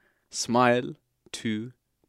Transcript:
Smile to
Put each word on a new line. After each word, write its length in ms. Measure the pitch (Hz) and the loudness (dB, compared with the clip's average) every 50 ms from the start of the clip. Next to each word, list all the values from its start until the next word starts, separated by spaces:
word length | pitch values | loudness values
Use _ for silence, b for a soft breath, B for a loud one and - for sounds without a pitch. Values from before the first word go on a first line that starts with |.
| _ _ _ _ _ _ | _ _ _ _ _ _
Smile 640 | - - - - 117 123 127 123 120 123 131 143 147 - _ _ _ _ _ _ - - | -10 -10 -6 0 2 4 6 6 4 2 0 -4 -10 -16 _ _ _ _ _ _ -18 -10
to 320 | - 113 107 107 113 127 - _ _ _ _ _ _ | -6 -6 -6 -6 -8 -12 -16 _ _ _ _ _ _